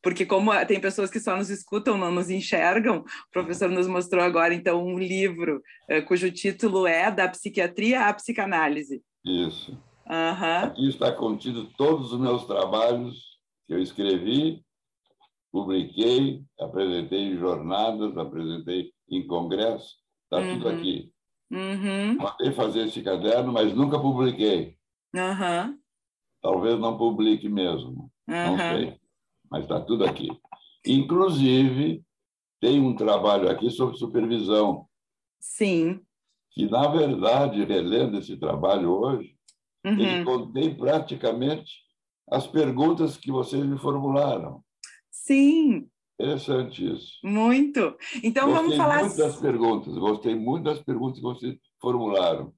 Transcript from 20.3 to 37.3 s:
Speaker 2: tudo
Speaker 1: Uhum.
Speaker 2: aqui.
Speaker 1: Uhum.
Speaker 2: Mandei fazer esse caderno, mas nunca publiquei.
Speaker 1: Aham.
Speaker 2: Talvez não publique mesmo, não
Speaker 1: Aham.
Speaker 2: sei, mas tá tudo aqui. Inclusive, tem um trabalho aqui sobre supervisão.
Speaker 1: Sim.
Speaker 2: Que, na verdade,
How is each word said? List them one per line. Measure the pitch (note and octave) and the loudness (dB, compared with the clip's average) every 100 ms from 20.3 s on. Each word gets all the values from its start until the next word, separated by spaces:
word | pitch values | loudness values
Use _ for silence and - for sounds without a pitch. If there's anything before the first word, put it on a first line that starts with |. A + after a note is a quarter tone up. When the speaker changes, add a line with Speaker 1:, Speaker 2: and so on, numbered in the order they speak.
| D#2+ | -4
Speaker 2:
tudo | C3 A#2+ - | -4 -4 -4
Speaker 1:
Uhum. | - | -4
Speaker 2:
aqui. | F2+ E2 - _ _ _ _ | -4 -6 -10 _ _ _ _
Speaker 1:
Uhum. | F#3 F#3+ G3 G3+ G3 G#3 B3 | -8 -6 -4 -4 -2 -2 -2
Speaker 2:
Mandei | - - - | -4 -2 -2
fazer | - A2 G#2+ A2 | 0 0 0 -2
esse | - | -4
caderno, | G2 F2+ G#2 A#2+ B2+ | -4 0 2 2 2
mas | A#2 G#2+ | 2 2
nunca | G#2 C#3 C#3+ | 2 2 2
publiquei. | C3+ B2+ B2+ - G#2+ F#2 - _ _ _ _ F3+ | 0 2 0 2 2 2 -2 _ _ _ _ -4
Speaker 1:
Aham. | F#3 F#3+ F3+ F3 A3 C#4+ _ _ _ _ _ _ | -2 -2 -2 -2 -4 -8 _ _ _ _ _ _
Speaker 2:
Talvez | - F#2+ G#2+ A2+ | -2 0 2 2
não | A2+ A2 | 0 0
publique | A#2 G#2+ A2 G#2+ G#2+ | 0 4 2 2 0
mesmo, | G#2 F2+ D2+ B1+ C2 - _ - | -2 0 -2 -6 -14 -16 _ -8
não | E3+ F3 | -4 0
Speaker 1:
Aham. | F#3 E3+ - | 0 0 -2
Speaker 2:
sei, | - - _ _ _ _ _ | -4 -8 _ _ _ _ _
mas | D2+ C#2+ | -8 -4
tá | F2 | -6
tudo | - A2 F#2 | -2 0 0
aqui. | - - - _ - _ _ - | 0 -10 -10 _ -20 _ _ 2
Inclusive, | C3+ C3+ F3 F#3+ D3 C3+ B2+ C3+ B2+ D#3 D#3+ _ _ _ _ _ _ | 2 4 4 4 4 4 6 4 2 -2 -2 _ _ _ _ _ _
tem | A#2 C#3 | 2 4
um | C3 G#2+ | 4 2
trabalho | G#2+ G2+ G#2 G2 F#2 | 2 4 4 4 2
aqui | E2 A#2 | 2 -2
sobre | - B2+ A#2 | 0 -2 -2
supervisão. | B2 A#2+ A2+ A#2 F#2+ G#2+ G#2 D#2 - _ _ _ _ _ | -2 0 0 -2 2 2 2 0 -10 _ _ _ _ _
Speaker 1:
Sim. | - - G#3 E3+ E3 G3 _ _ _ _ _ | -16 -2 2 2 0 -2 _ _ _ _ _
Speaker 2:
Que, | - G#2 | -4 0
na | A#2+ C#3+ | 2 2
verdade, | D#3+ D3 G#2+ G#2 | 2 2 2 2